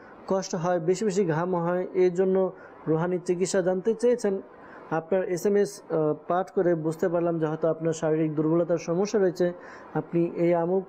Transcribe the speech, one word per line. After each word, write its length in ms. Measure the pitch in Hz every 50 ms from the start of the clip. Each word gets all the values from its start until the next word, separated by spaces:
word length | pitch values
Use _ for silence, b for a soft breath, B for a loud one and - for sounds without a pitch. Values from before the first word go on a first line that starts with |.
| B B B B B
কষ্ট 280 | - 190 190 185 - -
হয়, 260 | 185 160 180 180 180
বেশি 240 | 160 160 185 180 226
বেশি 200 | 214 180 190 208
ঘাম 320 | 165 151 156 175 185 185
হয়, 300 | 175 165 170 180 180 185 - -
এর 200 | 185 185 185 175
জন্য 380 | 175 190 190 185 190 190 180 185 B B B B B B 160
রুহানি 300 | 156 160 170 180 180 180
চিকিৎসা 440 | 160 - 180 175 185 175 - 196 175
জানতে 320 | 180 185 185 175 226 220
চেয়েছেন।" 480 | 220 - 240 247 240 - 202 196 196 - - - B B B B B B B
আপনার 340 | 160 160 165 - 190 190 180
এসএমএস, 580 | - 180 170 - 208 202 202 202 196 - - - -
আহ, 240 | 165 160 156 151 147 147 - -
পাঠ 220 | 175 180 190 185
করে 240 | - 202 185 175 175
বুঝতে 340 | 165 151 160 156 160 - 185
পারলাম 300 | 165 175 170 175 170 165
যে 80 | 156
হয়তো 220 | 151 160 156 - 165
আপনার 240 | 160 160 160 165 160
শারীরিক 420 | 160 - 156 156 156 165 156 151
দুর্বলতার 440 | 147 151 156 160 170 175 165 175 160
সমস্যা 400 | 165 - 170 175 202 202 - 214
রয়েছে। 340 | 190 185 160 - 180 175 175 - B B B B B B B
আপনি 360 | 156 156 - - 170 170 175 -
এই 180 | 175 170 170 175
আমল 260 | 170 165 170 185 190 185